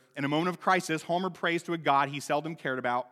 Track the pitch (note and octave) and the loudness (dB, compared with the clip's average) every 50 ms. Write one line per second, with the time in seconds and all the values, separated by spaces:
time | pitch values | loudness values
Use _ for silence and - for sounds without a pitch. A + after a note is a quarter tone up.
0 | _ _ - C#3+ C#3+ C#3 D3 D#3 E3+ F3+ E3+ - - G3 F#3 F3+ - - D#3+ D3+ | _ _ -8 -4 -2 0 0 0 0 0 -2 -2 2 2 2 2 2 0 -4 -4
1 | - - E3+ F3+ F#3+ F#3 E3 - - E3+ E3+ E3+ - - E3+ E3 C#3+ D3 C#3 C#3 | -2 -2 -2 -2 -2 -2 -4 -2 -2 -2 -2 -2 -2 -4 -6 -2 2 4 4 4
2 | C#3 C#3 C#3+ C#3 - - D3 D3 D3+ D#3 E3 - - C#3+ C3 B2+ B2 B2 A#2+ B2+ | 4 2 -2 -6 -2 -2 0 0 -2 -4 -8 -6 -4 -4 -2 -2 0 0 0 -2
3 | B2 - | -2 -6